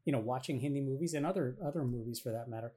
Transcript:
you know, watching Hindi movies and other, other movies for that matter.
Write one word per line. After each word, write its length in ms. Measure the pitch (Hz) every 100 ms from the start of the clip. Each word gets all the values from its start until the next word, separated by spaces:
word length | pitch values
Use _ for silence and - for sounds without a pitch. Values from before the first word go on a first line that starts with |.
| -
you 60 |
know, 80 | 135
watching 400 | 110 127 127 135
Hindi 220 | 139 139
movies 320 | 135 135 165
and 120 | 151 151
other, 300 | 190 131 127
other 220 | 143 170 131
movies 340 | 120 113 117
for 120 | 123
that 180 | 113 117
matter. 240 | 113 117